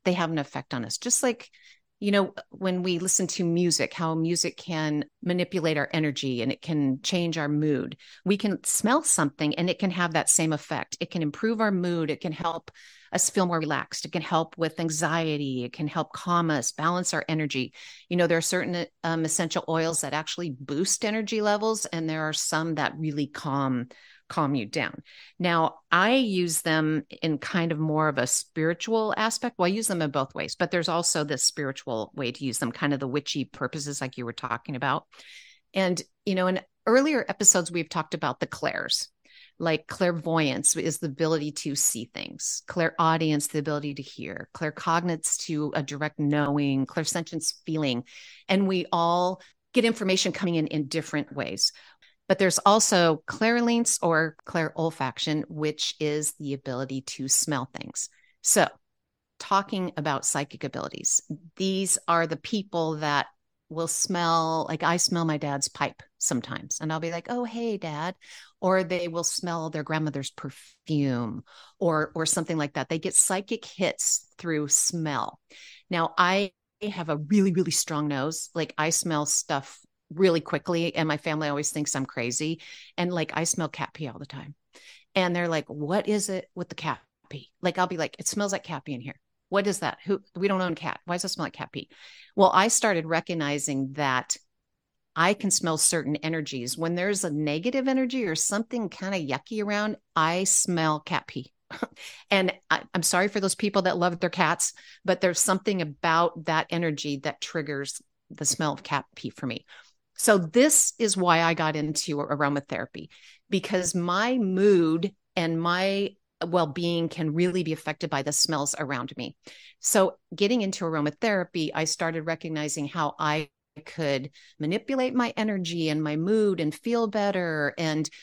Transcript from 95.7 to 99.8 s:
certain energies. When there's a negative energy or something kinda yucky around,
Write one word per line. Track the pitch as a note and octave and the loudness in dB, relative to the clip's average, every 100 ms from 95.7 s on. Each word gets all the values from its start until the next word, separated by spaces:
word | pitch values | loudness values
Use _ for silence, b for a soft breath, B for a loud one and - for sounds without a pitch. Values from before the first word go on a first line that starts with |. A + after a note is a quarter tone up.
| D#3 | 2
certain | - E3+ C3 D3 | 2 2 0 -2
energies. | D#3+ E3 D3 C3+ A#2+ C3+ | -2 -2 -4 -6 -6 -4
When | E3 | -2
there's | F3 F#3+ G3 | 0 0 0
a | F3 | 0
negative | D3 D3+ D3+ G#3+ C4+ C4 | 0 0 0 0 0 2
energy | C4 B3+ C4 G3+ | 2 0 0 -2
or | D#3+ | 0
something | - G3+ A3+ A#3+ G#3 | 0 -2 -2 -4 -4
kinda | - F#3 F#3+ | -4 -4 -2
yucky | C#3+ B2+ - G#3+ | -2 -4 -4 -6
around, | G#3 G#3 | -2 0